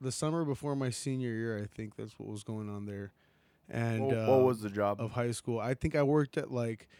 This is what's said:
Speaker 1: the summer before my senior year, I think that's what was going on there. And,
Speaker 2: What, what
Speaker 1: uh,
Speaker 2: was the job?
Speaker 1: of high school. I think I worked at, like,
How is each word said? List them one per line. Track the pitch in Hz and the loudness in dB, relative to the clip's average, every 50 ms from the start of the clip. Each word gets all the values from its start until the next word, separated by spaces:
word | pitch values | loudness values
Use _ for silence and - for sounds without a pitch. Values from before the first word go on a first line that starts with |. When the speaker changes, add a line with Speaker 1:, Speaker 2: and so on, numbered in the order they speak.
Speaker 1:
the | 131 127 120 | -8 -6 -4
summer | - 156 156 160 165 165 | -2 0 0 0 0 0
before | 147 139 - - 147 143 | 0 -2 -2 -2 -2 -2
my | 139 135 127 | 0 0 -2
senior | 117 - - 139 131 131 127 120 113 | -2 -2 -2 -2 -2 -2 -2 -2 -2
year, | 110 113 117 113 104 | -2 -2 -2 -4 -4
I | 104 | -6
think | 104 - - 110 110 107 | -6 -8 -8 -10 -8 -8
that's | - 110 110 - - | -10 -10 -10 -10 -12
what | 101 104 | -10 -10
was | 107 104 101 | -8 -8 -8
going | - 113 107 107 104 | -8 -8 -6 -6 -6
on | 104 101 101 | -8 -8 -8
there. | 104 101 101 101 98 - _ _ _ _ _ _ _ _ _ _ - | -8 -8 -8 -8 -10 -12 _ _ _ _ _ _ _ _ _ _ -6
And, | - 117 117 117 113 110 135 | -2 0 0 0 2 2 0
Speaker 2:
What, | 135 131 | 0 0
what | 113 110 117 131 135 | 2 4 6 8 8
Speaker 1:
uh, | 127 | 8
Speaker 2:
was | 127 123 110 | 6 4 2
the | 107 104 | -2 -4
job? | 98 104 101 101 101 101 | 0 2 2 2 2 0
Speaker 1:
of | 117 113 - | -2 -4 -2
high | 123 120 120 117 | -2 -2 0 -2
school. | - - - 117 113 | -4 -4 -4 -2 -2
I | 107 120 131 | 0 -2 -2
think | - - 160 151 | -2 -2 0 2
I | 151 143 | 2 4
worked | 139 147 151 147 135 - 160 | 4 4 4 4 2 0 -4
at, | 143 - 131 | -4 -2 -2
like, | 123 117 117 113 - - - - - | -2 -2 -2 -4 -6 -10 -18 -20 -20